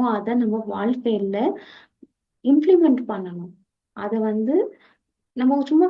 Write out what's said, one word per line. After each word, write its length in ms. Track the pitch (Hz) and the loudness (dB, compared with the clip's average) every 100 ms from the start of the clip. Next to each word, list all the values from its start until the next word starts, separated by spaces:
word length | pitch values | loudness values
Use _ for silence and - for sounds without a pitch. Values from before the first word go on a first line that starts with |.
| 247 | -2
அதை 240 | 214 208 247 | -2 -2 -2
நம்ம 220 | 220 220 208 | 0 -2 -6
வாழ்க்கையில 680 | 190 208 254 233 208 196 196 294 - - - _ _ - _ _ _ 247 | -6 -4 -4 -2 -2 -2 -2 -4 -4 -12 -20 _ _ -20 _ _ _ 2
இம்ப்ளிமெண்ட் 560 | 294 330 359 320 247 | 2 6 6 6 2
பண்ணணும். 480 | 208 202 185 175 175 - _ _ _ - | -2 -8 -10 -12 -14 -18 _ _ _ -12
அதை 200 | 208 226 | -6 -4
வந்து 360 | 220 214 220 330 494 - _ _ _ _ _ - | -2 -2 0 0 -2 -8 _ _ _ _ _ -2
நம்ம 220 | 254 285 | 0 2
சும்மா 240 | 269 311 | 2 2